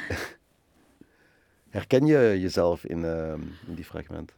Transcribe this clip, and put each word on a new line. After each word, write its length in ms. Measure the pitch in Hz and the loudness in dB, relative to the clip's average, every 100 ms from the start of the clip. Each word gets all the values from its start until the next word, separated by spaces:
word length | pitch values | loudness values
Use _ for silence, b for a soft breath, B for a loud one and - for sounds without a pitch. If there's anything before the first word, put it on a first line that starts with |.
| - | -6
<laughs> 1600 | 85 - - _ _ _ _ _ _ _ _ _ _ _ _ _ | -8 -10 -14 _ _ _ _ _ _ _ _ _ _ _ _ _
herken 360 | 101 - 135 147 | -8 2 4 6
je 340 | 151 117 95 | 6 6 4
jezelf 440 | 90 87 87 85 - | 0 2 2 0 -4
in, 180 | 85 82 | -6 -4
ehm, 360 | 82 80 78 78 82 82 | -4 -6 -8 -10 -14 -14
in 80 | 82 | -14
die 100 | 80 | -12
fragmenten? 500 | 80 78 82 85 | -12 -12 -12 -14